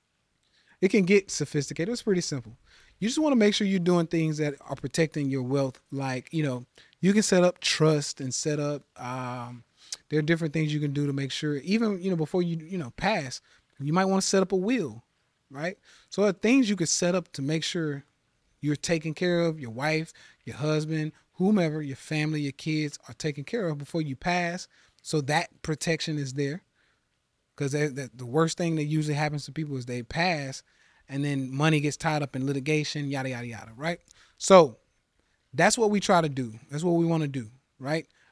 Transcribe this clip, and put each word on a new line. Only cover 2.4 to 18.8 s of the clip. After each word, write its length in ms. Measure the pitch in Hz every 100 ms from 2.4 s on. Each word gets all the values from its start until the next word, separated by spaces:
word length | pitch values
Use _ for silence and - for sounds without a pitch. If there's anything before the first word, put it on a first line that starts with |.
| 107 113 _ - _ _
You 100 | 202
just 100 | 294
wanna 180 | 311 254
make 180 | 208
sure 120 | 208 202
you're 120 | 190
doing 300 | 170 175 165
things 280 | 170 160 151
that 200 | 147 139
are 160 | - 139
protecting 540 | 135 - 156 156 139
your 120 | 135
wealth. 380 | 123 139 135 - _
Like, 380 | 135 135 127 -
you 120 | 165
know, 240 | 147 127 123 _ - _
you 140 | 180
can 80 | 208
set 220 | - 185
up 160 | 180 175
trust 600 | - - 156 151 147 -
and 140 | 131
set 260 | 123 160 147
up, 220 | 147 143 - -
um, 600 | 123 127 127 123 120 120 - _ - - _
there 80 | 151
are 40 |
different 300 | 156 165 165
things 220 | 160 151
you 60 | 151
can 120 | 147
do 140 | 139 143
to 80 |
make 180 | 139 139
sure, 240 | - 151 143
even, 440 | 156 220 226 190
you 80 | 185
know, 60 | 170
before 260 | 156 185
you, 160 | 175 165
you 180 | 156 190
know, 140 | 127 -
pass, 420 | 190 208 131 - - _ _ -
you 140 | 139
might 100 | 170
wanna 160 | 190 190
set 220 | 185 196
up 100 | 185
a 40 | 190
will, 460 | 190 254 147 113 - _ _ _ _
right? 280 | 135 165 196 _ - _
So 100 | -
there 100 | 202
are 40 |
things 340 | 185 214 269 220
you 80 | 202
could 140 | 160
set 240 | - 175
up 180 | 185 170
to 80 | -
make 240 | 139 160
sure 400 | - 175 156 139 - _ _ _ _ _
you're 120 | 147
taken 380 | 147